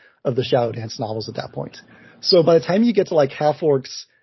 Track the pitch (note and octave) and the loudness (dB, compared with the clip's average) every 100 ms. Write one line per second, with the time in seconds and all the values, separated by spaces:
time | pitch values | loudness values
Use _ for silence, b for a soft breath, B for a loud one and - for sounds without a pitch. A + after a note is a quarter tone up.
0 | b b - B2 A#2+ C3 A#2 A2+ A2 - | b b -4 -2 0 0 0 -4 -10 -8
1 | A2 A2 G#2+ A2 - - - - - B | -8 -8 -8 -10 -10 -10 -12 -14 -20 B
2 | B B - F3+ D#3+ E3 - F#3+ A#3+ G3+ | B B 2 4 6 4 4 2 2 2
3 | F3+ E3 C#3 - D3+ C#3+ D#3+ C#3 B2+ - | 0 2 0 0 -2 0 0 0 -2 -16
4 | - _ | -20 _